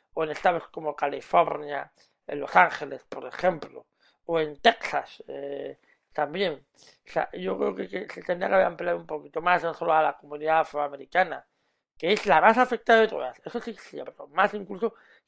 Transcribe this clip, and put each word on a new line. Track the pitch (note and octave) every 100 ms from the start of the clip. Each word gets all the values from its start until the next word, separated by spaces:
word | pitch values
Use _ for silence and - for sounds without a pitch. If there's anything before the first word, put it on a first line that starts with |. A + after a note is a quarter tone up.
| _
o | D#3
en | D#3+
estados | D3 F#3 E3+ -
como | - D#3 C#3+
California, | C#3+ C#3 - F3 D#3+ D3 D3 C#3 - _ _ _ -
en | D3
Los | C3+ F3+
Ángeles, | E3+ - C#3+ C3+ -
por | C3+ B2+
ejemplo, | - F3+ D#3+ - B2+ - _ _ _ -
o | E3
en | D3+ D3
Texas, | - - - C#3+ - - -
eh, | C#3 C#3 C#3 C#3 C#3 _ _ _
también. | - D3 F3 F#3+ C#3 _ _ - _ -
O |
sea, | G#3+ -
yo | F3+ F#3 F#3
creo | G#3 F#3+
que, | F#3+
que | F#3+ -
se | F3+
tendría | F3+ F3 F#3 F#3+
que |
ampliar | F3+ E3+ F3 E3+
un | E3+
poquito | D3+ D3 D#3+
más, | F3 F3
no | E3
solo | D#3 F3
a | D#3
la | D3+ -
comunidad | C#3+ D3 D#3 D#3+
afroamericana, | D3+ D3 D3 C#3 C3 F3+ F3+ C3+ - _ _ _ _ -
que | E3
es | G#3 G3+
la | D#3+
más | G3 A3+
afectada | B3 A#3 - A3+
de | G#3+
todas, | D3 B2+ - D#3+
eso | A#3
sí | -
es | -
cierto, | - C#3+ C3+ - C#3
más | D#3 G3 G#3
incluso | G3 F#3+ A3 - _ _